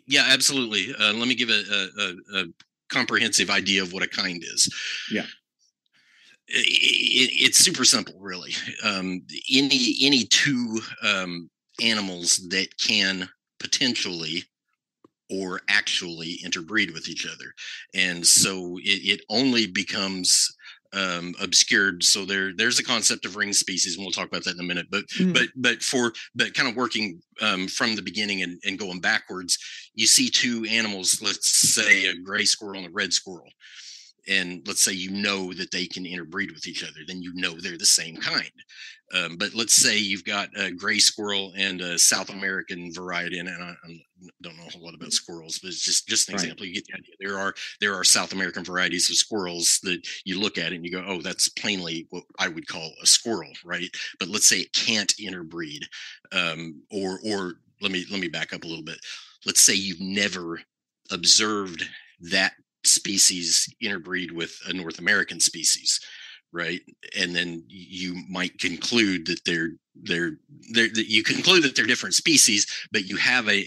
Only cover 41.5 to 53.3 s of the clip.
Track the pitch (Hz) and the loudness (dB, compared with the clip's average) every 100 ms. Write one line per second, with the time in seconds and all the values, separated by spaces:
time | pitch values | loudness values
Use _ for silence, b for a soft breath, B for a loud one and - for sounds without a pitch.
41.5 | 92 98 92 90 85 - 104 95 98 98 | -2 -2 -2 -4 2 4 4 -2 -6 -4
42.5 | 95 85 90 87 85 90 87 87 87 87 | -4 -6 -8 -10 -10 -6 -4 -4 -6 -8
43.5 | 87 87 87 85 85 _ _ 90 _ 87 | -10 -12 -14 -18 -20 _ _ -20 _ -18
44.5 | - - 90 82 80 82 - - 85 160 | -18 -18 -18 -18 -14 -2 -2 -2 -14 -10
45.5 | 165 190 - - - - 110 - 95 87 | -10 -10 -6 0 0 0 0 0 0 -4
46.5 | 82 98 85 - 95 - - 98 98 98 | -6 -10 -10 -10 -16 -18 -12 -8 -4 -4
47.5 | - B B 104 95 90 - 90 95 92 | -6 B B -2 2 4 4 2 -2 -4
48.5 | 87 87 90 90 90 87 85 - 110 90 | -4 -4 0 0 2 0 2 0 0 -2
49.5 | 87 85 - 98 85 - B - 92 101 | 0 2 2 0 -4 -6 B -6 -2 -2
50.5 | - 82 87 85 90 92 92 90 85 - | -2 -4 -4 -6 -8 -6 -6 -6 0 0
51.5 | - 113 98 85 82 78 90 - - 95 | 0 -2 -2 -4 -8 -8 -12 -12 -4 -4
52.5 | 82 76 90 80 - 87 - 120 | -4 -10 -10 -12 -2 4 4 4